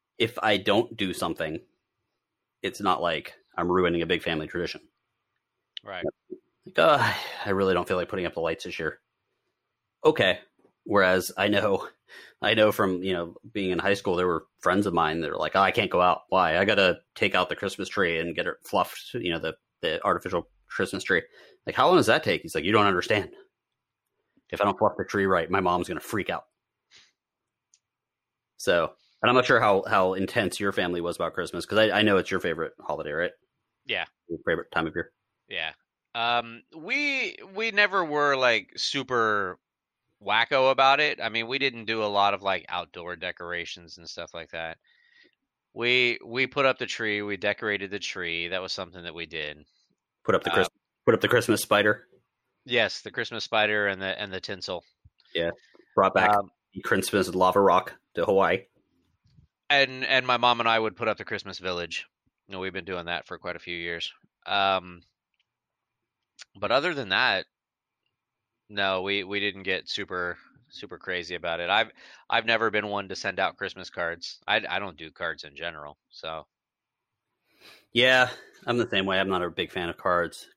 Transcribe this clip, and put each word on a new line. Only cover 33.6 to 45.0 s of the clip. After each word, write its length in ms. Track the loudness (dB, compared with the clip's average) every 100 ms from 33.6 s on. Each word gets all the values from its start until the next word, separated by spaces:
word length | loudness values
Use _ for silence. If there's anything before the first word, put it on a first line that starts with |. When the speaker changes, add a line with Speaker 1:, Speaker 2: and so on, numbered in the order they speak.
| _ _
Speaker 2:
Yeah. 220 | -8 -6 -6 _ _
Speaker 1:
Your 100 | -8 -2
favorite 240 | -2 -2
time 140 | -4 -4
of 80 |
year? 180 | -6 -10 _ _ _ _
Speaker 2:
Yeah. 240 | -8 -8 -10 _ _ _
Um, 480 | -4 0 0 -2 -12 _
we, 600 | -18 -8 -4 -2 -4 -6 -8 -14
we 160 | -6 -4
never 320 | 0 2 2
were, 300 | 0 2 2
like, 380 | 4 4 4 0 -8
super 800 | -4 -4 -2 2 2 2 -2 -6 _ _ _ _ _ _
wacko 460 | 0 2 4 4 4
about 280 | 6 6 6
it. 200 | 2 0
I 60 | -4
mean, 180 | -4 -4
we 120 | -2
didn't 260 | -2 -4
do 180 | -4 -2
a 40 | 0
lot 260 | 4 2
of, 80 | 2
like, 220 | 0 -2 -4
outdoor 460 | -8 -8 -12 -10
decorations 840 | -8 -8 -8 -8 -8 -8 -12 -18 -20
and 100 | -16
stuff 240 | -14 -14
like 180 | -14 -12
that. 260 | -10 -10 -12 _ _